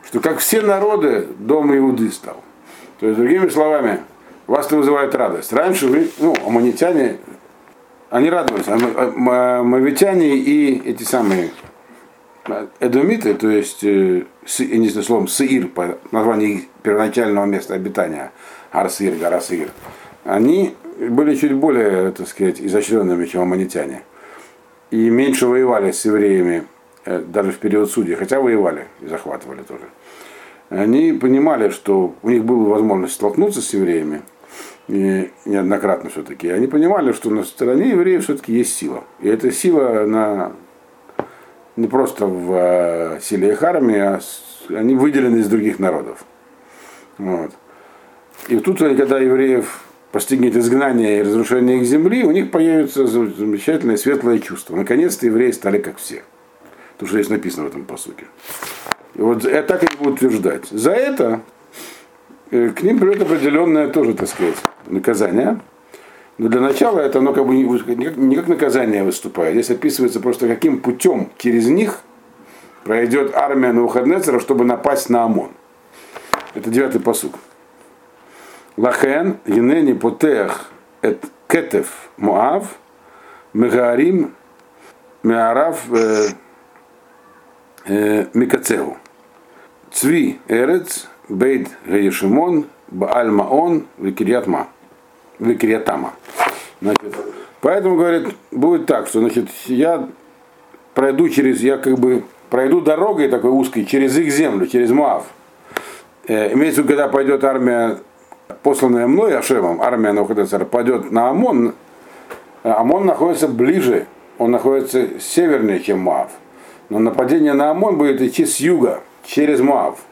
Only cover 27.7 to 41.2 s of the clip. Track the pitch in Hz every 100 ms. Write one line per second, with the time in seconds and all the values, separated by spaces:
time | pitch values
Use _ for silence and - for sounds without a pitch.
27.7 | 104 101 - 92 85 98 135 127 113 90
28.7 | 73 69 - 76 82 78 67 64 69 -
29.7 | 62 - - - - - - - - _
30.7 | 95 104 131 165 151 127 135 151 135 104
31.7 | - - 98 90 - 110 120 113 123 104
32.7 | 107 110 98 87 - 104 104 208 196 -
33.7 | 101 90 85 76 76 - _ - - -
34.7 | - - 98 98 95 92 - - 101 92
35.7 | 101 101 90 80 78 78 - 85 90 135
36.7 | 151 165 202 135 110 113 107 92 - 120
37.7 | 131 240 196 180 180 - 139 - 117 117
38.7 | - - - - - 101 110 123 131 185
39.7 | 160 131 110 107 110 107 101 90 - -
40.7 | - _ _ - -